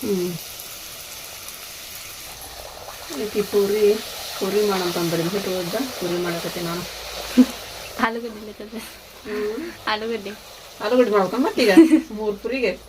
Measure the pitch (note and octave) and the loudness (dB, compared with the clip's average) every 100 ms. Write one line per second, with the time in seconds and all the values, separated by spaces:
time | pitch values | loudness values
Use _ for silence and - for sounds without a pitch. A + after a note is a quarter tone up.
0 | A#3 G3 F3+ E3+ - - - - - - | 0 0 0 -4 -10 -14 -14 -14 -14 -14
1 | - - - - - - - - - - | -14 -14 -14 -14 -14 -14 -14 -14 -14 -14
2 | - - - - - - - - - - | -14 -14 -14 -14 -14 -14 -14 -14 -14 -14
3 | - D4+ G#3 G#3+ G3 G#3 G3 G#3 G#3 A3 | -10 -6 -2 -2 2 4 4 6 6 6
4 | - - - - F#3+ G3+ G#3 F#3+ F3 F3 | 0 -8 -8 -4 0 4 4 2 0 0
5 | E3+ E3 E3 G3 G3 F#3 E3+ G#3+ C4 - | 0 2 0 0 0 -2 -2 -2 -2 -2
6 | F3+ F3 F3 E3+ E3+ F3 E3+ F3 F#3 - | -2 0 0 -2 -4 -4 -4 -4 -6 -10
7 | - - - - B3+ - - - - - | -10 -8 0 6 6 6 -12 -12 -12 -2
8 | A3+ A#3 A#3 G#3 G#3+ G3+ G#3+ A3+ A3 - | -2 -2 -8 -10 -14 -14 -12 -12 -12 -16
9 | - - - G#3 G#3 A3+ E4 - - G#3+ | -20 -16 -8 -4 -4 -4 -8 -8 -4 -4
10 | A3 A3+ G3 G#3+ - - - - A3 B3+ | -2 -6 -6 -12 -16 -18 -18 -6 2 6
11 | A#3 G#3 F#3 A3+ D#4+ F#4+ A#3 F#3+ D#4+ D#4 | 6 6 4 2 0 4 8 8 8 4
12 | - G#3+ G#3+ G3+ A3+ C4 A3+ - | 2 -4 -4 -4 -4 0 0 -2